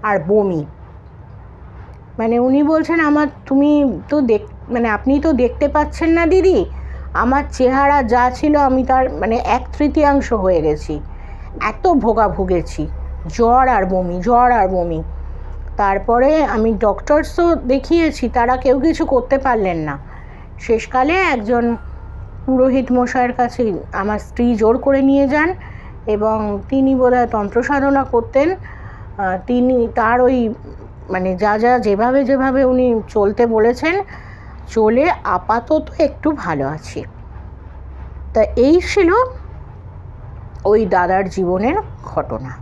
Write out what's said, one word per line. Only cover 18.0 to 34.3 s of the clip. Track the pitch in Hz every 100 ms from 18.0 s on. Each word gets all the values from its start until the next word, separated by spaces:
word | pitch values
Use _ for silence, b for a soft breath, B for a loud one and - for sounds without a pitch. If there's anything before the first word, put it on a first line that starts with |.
| 330 - 240
তারা | 247 240 254
কেউ | 262 262
কিছু | 302 320 311
করতে | 262 247 269
পারলেন | 269 240 190 170
না। | 151 143 B B B B B -
শেষকালে | - 226 - 254 269
একজন | 359 370 262 208 240 240 233 - - - - - - -
পুরোহিত | 262 262 262 254
মশাইয়ের | 247 247 254 247
কাছে | 247 240 - 233 175 -
আমার | - 196 214
স্ত্রী | - - 240 226
জোর | 214 247
করে | 269 269
নিয়ে | 269 277 277
যান | 294 320 370 B B B B -
এবং | 208 214 220 214 202 190
তিনি | 269 269 262
বোধহয় | 254 247 240
তন্ত্র | 226 202 233
সাধনা | 247 285 277 277
করতেন। | 262 240 233 262 302 370 B B B B B -
আহ, | 196 185 185
তিনি | 247 247 254 233 240
তার | 220 240
ওই, | 254 262 226 233 - - - - -
মানে, | 185 185 185
যা | 208 214
যা | 233 247
যেভাবে | 214 196 233 262 247
যেভাবে | 269 269 262 254
উনি | 254 254 226 -
চলতে | 220 202 208 240
বলেছেন, | 226 220 240 311 381 392 B B